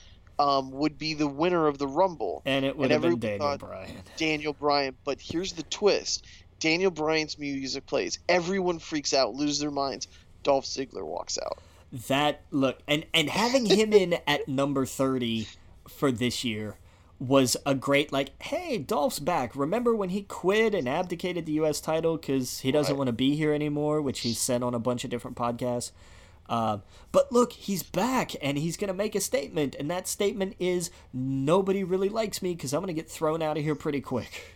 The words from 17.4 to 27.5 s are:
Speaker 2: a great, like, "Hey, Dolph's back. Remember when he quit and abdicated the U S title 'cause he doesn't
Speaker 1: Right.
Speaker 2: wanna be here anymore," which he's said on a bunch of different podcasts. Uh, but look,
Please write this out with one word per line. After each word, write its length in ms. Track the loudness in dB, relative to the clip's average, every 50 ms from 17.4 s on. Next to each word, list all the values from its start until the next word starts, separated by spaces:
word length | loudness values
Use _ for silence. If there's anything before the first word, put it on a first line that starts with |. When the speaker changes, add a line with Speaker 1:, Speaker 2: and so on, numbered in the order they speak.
| 6 6 2 0 0
Speaker 2:
a 80 | 0 0
great, 360 | 0 2 2 2 2 2 2
like, 300 | 0 -2 -2 -2 -6 -12 -8
"Hey, 340 | -6 -6 -4 -4 -2 -4 -4
Dolph's 420 | -2 -2 0 0 2 0 -2 -2
back. 360 | -2 0 0 0 0 -2 -2
Remember 400 | -2 -2 0 0 2 2 2 2
when 140 | 2 0 -2
he 140 | -2 -4 -6
quit 520 | -6 -8 -2 0 2 4 4 4 4 2
and 120 | 0 0 0
abdicated 560 | 0 0 0 -2 -4 -4 -4 -4 -4 -4 -2
the 80 | -2 0
U 120 | 2 2
S 140 | 2 0 0
title 380 | -2 -2 0 2 2 0 0 0
'cause 420 | -2 0 0 0 0 -2 -4 -2
he 120 | 0 2
doesn't 220 | 2 4 4 2 0
Speaker 1:
Right. 40 | 0
Speaker 2:
wanna 160 | 0 -2 0
be 220 | 2 2 2 4 4
here 160 | 2 2 2
anymore," 480 | 2 0 0 0 0 0 0 0 0
which 200 | 0 -2 -2 -2
he's 160 | -2 -2 -2 -2
said 220 | 0 0 0 0 0
on 100 | 0 -2
a 60 | 0
bunch 240 | 0 0 -2 -2 -2
of 40 | -4
different 280 | -6 -6 -6 -8 -6 -4
podcasts. 540 | -2 -2 -2 -2 -2 -2 -2 -2 -4 -6 -10 -16 -20 -20 -20 -20 -20 -20 -20 -20 -8 -4
Uh, 300 | -2 0 0 0 -2 -2 -6 -12 -20 -20 -10 2 4
but 180 | 4 4 6
look, 220 | 4 4 4 4